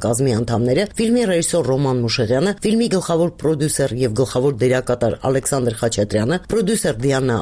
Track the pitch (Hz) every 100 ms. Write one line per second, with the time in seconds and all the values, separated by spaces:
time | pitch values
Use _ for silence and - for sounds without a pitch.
0 | 110 120 135 110 120 113 123 143 202 -
1 | 226 240 214 170 165 175 123 131 139 127
2 | 117 120 110 131 190 196 220 226 240 185
3 | - 165 170 - 151 151 151 - 139 120
4 | 131 110 127 127 139 113 127 127 127 120
5 | 113 - 131 135 - 139 120 110 117 101
6 | 104 104 113 175 - 220 196 214 170 113
7 | 139 131 131 113